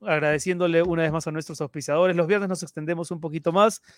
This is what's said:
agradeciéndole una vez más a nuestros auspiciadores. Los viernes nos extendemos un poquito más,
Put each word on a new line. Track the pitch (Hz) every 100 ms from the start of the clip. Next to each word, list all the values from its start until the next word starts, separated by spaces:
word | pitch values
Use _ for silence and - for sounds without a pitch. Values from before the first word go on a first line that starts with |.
agradeciéndole | 214 156 151 151 185 175 180 165
una | 175 165
vez | 160
más | 156 156
a |
nuestros | 156 156 156
auspiciadores. | 147 151 139 151 185 175
Los | 165
viernes | 202 196
nos | 185
extendemos | 165 - 151 170 165
un | 170
poquito | 160 156 165
más, | 180 214 - _